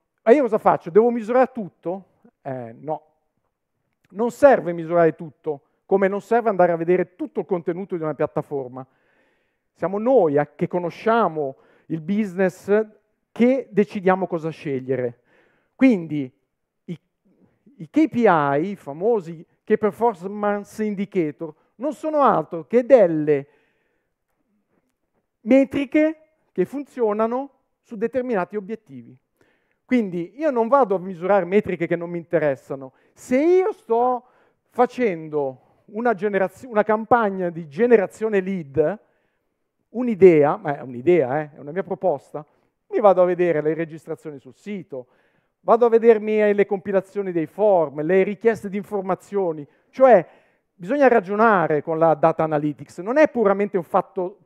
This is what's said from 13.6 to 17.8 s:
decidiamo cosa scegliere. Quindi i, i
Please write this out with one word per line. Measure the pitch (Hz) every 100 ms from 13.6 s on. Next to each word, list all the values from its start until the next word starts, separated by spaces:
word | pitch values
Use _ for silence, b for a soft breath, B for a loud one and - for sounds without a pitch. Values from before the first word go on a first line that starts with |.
| -
decidiamo | 190 202 208 180 185 185
cosa | 170 160
scegliere. | 151 156 131 127 127 123 120 _ _ _ _ _ _
Quindi | 262 202 165 151 131 - _ _ _ _ -
i, | 170 _ _ _ _ _ _ _
i | -